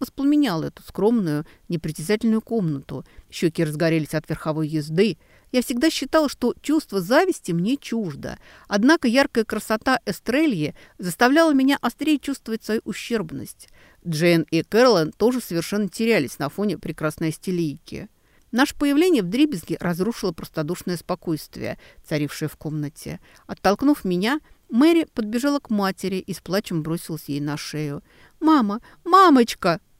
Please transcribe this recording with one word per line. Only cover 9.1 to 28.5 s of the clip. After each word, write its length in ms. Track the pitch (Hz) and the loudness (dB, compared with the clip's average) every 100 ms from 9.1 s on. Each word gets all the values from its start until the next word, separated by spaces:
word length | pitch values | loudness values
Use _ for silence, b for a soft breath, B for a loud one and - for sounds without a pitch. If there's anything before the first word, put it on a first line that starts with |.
| 247 277 240 | 2 2 0
красота 560 | 220 220 - 220 - 262 | -2 -4 -2 -2 0 -2
Эстрельи 720 | - 180 - 262 320 190 147 - b b | -2 -8 -2 0 2 0 -4 -6 b b
заставляла 540 | 180 - 247 294 330 | -6 2 4 6 4
меня 260 | 269 262 277 | 4 4 2
острее 380 | 240 - 294 294 | 0 -2 0 0
чувствовать 460 | - 269 - 220 | -2 -8 -6 -8
свою 160 | - 214 | -4 -4
ущербность. 840 | - 202 - 220 160 139 110 - - b b b | -4 -10 -4 -4 -4 -10 -12 -16 -20 b b b
Джейн 420 | 170 151 175 165 - | -6 2 4 4 2
и 140 | 165 | -2
Кэролайн 480 | - 208 254 196 160 | 0 4 6 6 2
тоже 280 | - 220 254 | 0 0 0
совершенно 480 | - 170 - 202 202 | -4 -6 -4 -4 -4
терялись 520 | - 226 214 123 - | -2 0 2 0 -4
на 80 | 143 | -6
фоне 280 | - 208 165 | -4 -4 -4
прекрасной 520 | - 151 151 - 160 | -8 -4 -6 -4 -6
Астелийки. 800 | - - 180 160 139 - - 208 _ _ _ - | -4 -4 -2 -4 -6 -12 -14 -14 _ _ _ -6
Наше 220 | 226 277 - | 0 0 0
появление 460 | 285 285 370 294 | 0 4 4 2
вдребезги 540 | 175 233 302 202 - 165 | 0 2 2 0 -6 -4
разрушило 520 | 175 170 190 - 190 | -2 -2 -2 -2 -4
простодушное 640 | 165 - - 151 180 - 170 | -6 -10 -6 -6 -6 -6 -8
спокойствие, 800 | - 180 - 156 - - 107 - b b | -6 -8 -4 -6 -6 -10 -10 -10 b b
царившее 440 | - 151 147 - 151 | -6 -4 -4 -4 -8
в 80 | - | -8
комнате. 640 | 156 151 143 - - 165 b b b | -8 -6 -6 -10 -14 -14 b b b
Оттолкнув 580 | 202 - 202 269 294 | -2 0 2 2 2
меня, 360 | 190 175 214 302 b b - | 0 -2 0 -2 b b -4
Мэри 360 | 220 311 339 302 | 4 6 6 2
подбежала 460 | - 208 233 285 285 | -4 -4 -2 0 -2
к 120 | - | -2
матери 460 | 208 190 190 185 190 | 0 0 -2 -4 -6
и 160 | - | -6
с 80 | 185 | -10
плачем 420 | - 190 - 170 | -4 -4 -2 -4
бросилась 420 | 156 170 - 156 - | -4 -6 -6 -10 -6
ей 140 | 143 | -6
на 160 | 147 147 | -4 -6
шею. 460 | - 151 151 143 - b b - | -8 -8 -6 -8 -14 b b -2
"Мама! 400 | 311 | 4